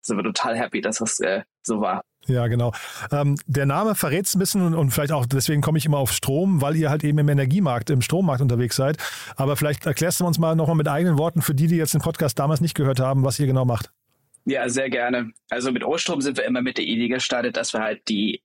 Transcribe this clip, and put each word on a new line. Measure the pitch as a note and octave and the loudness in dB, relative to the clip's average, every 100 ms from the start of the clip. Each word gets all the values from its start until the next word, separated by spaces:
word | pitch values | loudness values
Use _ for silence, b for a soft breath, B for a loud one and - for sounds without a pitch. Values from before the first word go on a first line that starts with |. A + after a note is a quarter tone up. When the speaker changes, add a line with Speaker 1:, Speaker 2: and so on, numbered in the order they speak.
Speaker 1:
sind | - G#2 | -4 -4
wir | |
total | A2 G2 - A2+ | -4 -4 -4 -2
happy, | A#2+ G#2+ | -4 -4
dass | A2 A2 | -4 -4
das, | A2+ - | -4 -2
äh, | F#2 G2 - _ | -2 -2 -6 _
so | - G#2+ | -6 -2
war. | G2+ F#2+ - _ - | -2 -4 -8 _ -2
Speaker 2:
Ja, | B2+ A#2+ | 0 2
genau. | A#2+ A#2+ B B B B | 0 -2 B B B B
Ähm, | C#3+ C#3+ C#3+ - | 0 0 0 0
der | C#3+ C#3 | 0 2
Name | C#3+ A3 | 2 0
verrät's | G3+ D#3+ D#3+ G3 | 0 0 0 0
ein | F#3+ | 0
bisschen | F#3+ G3+ | 0 2
und, | F3 | 2
und | E3 C#3 | 2 0
vielleicht | C#3 C#3+ | 0 0
auch, | D3+ B2 | 0 0
deswegen | C3+ - D3 | 0 2 2
komme | D3 D#3 | 2 0
ich | D#3 | 2
immer | C#3+ | 0
auf | C3 | 0
Strom, | - - C#3 F#3+ F3 | -2 -2 0 2 2
weil | C#3 | 2
ihr | D#3+ D3+ | 2 2
halt | D3+ | 0
eben | D3 D3+ | 2 2
im | D3 | 4
Energiemarkt, | C#3+ C3+ F3 E3+ A#2+ - | 2 2 2 2 0 0
im | C#3 | 0
Strommarkt | A2+ E3 F#3 B2+ | 2 2 2 2
unterwegs | C3+ A#2+ A#2+ | 2 2 0
seid. | - C3+ D3+ B B B - | 0 0 0 B B B -4
Aber | C#3 C#3+ | -2 0
vielleicht | D3 D3 - | -2 -2 -4
erklärst | C#3 E3+ E3 | -2 -2 0
du | F3+ | 0
uns | D3+ | 2
mal | E3 D#3+ | 2 2
nochmal | D3+ D#3+ | 2 2
mit | D3+ | 0
eigenen | C#3+ F3 C#3+ | 0 2 2
Worten | E3 E3+ | 2 0
für | C#3+ | 0
die, | C#3 D#3+ | 2 2
die | E3+ | 2
jetzt | D#3 | 2
den | D#3 | 0
Podcast | D#3+ D#3+ D3+ - | 0 -2 -2 0
damals | C#3+ D#3 | 0 2
nicht | E3 | 0
gehört | - C#3 B2+ | 0 0 2
haben, | C3 C#3 | 2 2
was | C3+ - | 2 2
ihr | C#3+ | 2
genau | C3 | 2
macht. | B2+ A2+ A2 _ _ _ _ _ | 2 0 -4 _ _ _ _ _
Speaker 1:
Ja, | - C3+ B2 | -4 -2 0
sehr | B2 C3+ | -2 0
gerne. | B2 A#2+ B2 A2+ - _ | 0 0 0 -4 -10 _
Also | B2 B2+ | -4 -2
mit | A#2+ | -2
Ostrom | A#2 D3 - D#3+ | -2 -2 0 0
sind | C#3 C3+ | 0 -2
wir | |
immer | A2 B2+ | -2 0
mit | B2+ B2 | -2 -4
der | |
Idee | F2+ A2+ A#2 | -2 0 0
gestartet, | B2 - B2+ A#2+ - | -2 -2 -2 -2 -4
dass | - | -4
wir | A2+ | -2
halt | A2 A2 - | -4 -6 -4
die | G#2 C#3+ - | 0 0 -4